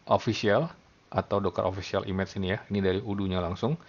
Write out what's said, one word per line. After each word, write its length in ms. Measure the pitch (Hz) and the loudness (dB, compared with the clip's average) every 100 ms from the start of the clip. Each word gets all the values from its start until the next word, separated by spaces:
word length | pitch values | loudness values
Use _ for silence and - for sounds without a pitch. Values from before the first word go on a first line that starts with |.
| - | 2
official, 560 | 101 - 104 107 107 165 - _ _ _ | 2 2 0 4 4 2 -8 _ _ _
atau 240 | - - 101 | -4 0 0
Docker 240 | 98 - | 0 0
official 400 | 98 95 - 98 92 | -2 -2 -2 -4 -2
image 240 | 92 95 - | -2 -4 -4
ini 100 | 92 | -2
ya. 60 | 95 - | -2 -2
Ini 160 | 101 | 0
dari 160 | 95 92 | 2 2
udunya 400 | 110 101 95 92 | -2 -2 0 0
langsung. 400 | 87 92 113 160 | -2 -2 -2 -2